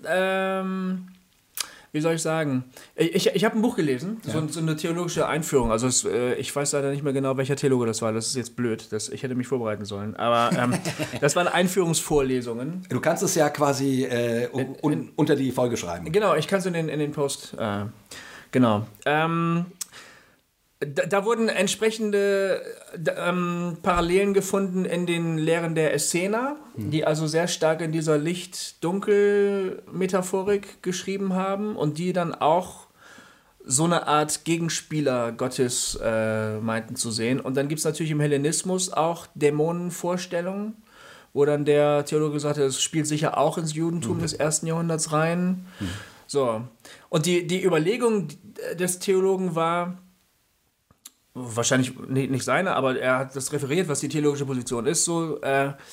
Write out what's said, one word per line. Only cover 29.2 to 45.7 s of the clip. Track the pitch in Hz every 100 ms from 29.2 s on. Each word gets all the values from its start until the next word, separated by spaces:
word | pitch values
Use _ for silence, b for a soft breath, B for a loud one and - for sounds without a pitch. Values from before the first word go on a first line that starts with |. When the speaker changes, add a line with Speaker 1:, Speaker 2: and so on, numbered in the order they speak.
| 202 202 202 196 190 - - 165 185 190 185 190 190 202 196 -
Speaker 1:
geschrieben | 185 180 - 196 196
haben | 185 190 196 214 -
und | 151 147
die | 180
dann | 175 170 -
auch | 143 170 180 - - B B B B B B B
so | - 131 170
eine | 170 -
Art | 151 151 -
Gegenspieler | 160 170 170 - - 151 139 123 117
Gottes, | 117 131 - 123 - - -
äh, | 110 110 110 110 107 107
meinten | 113 113 117 123
zu | 117
sehen. | 113 113 135
Und | 127 135
dann | 143
gibt's | 156 160
natürlich | 151 160
im | 151
Hellenismus | 147 139 147 165 185 185 185
auch | - 160 165 - 143
Dämonenvorstellungen, | 147 151 160 175 175 170 175 180 - 170 180 196 214 - B B B B B
wo | 139 143
dann | 147
der | 147 147 147 147
Theologe | 143 151 151 147
sagte, | 147 147 135
das | 131
spielt | - 160 143
sicher | 151 156 -
auch | 151 180
ins | 165
Judentum | 156 170 170 - -
Speaker 2:
Mhm. |
Speaker 1:
des | 165
ersten | - 151 156 165
Jahrhunderts | 165 170 160 160
rein. | 151 160 175 180 185 B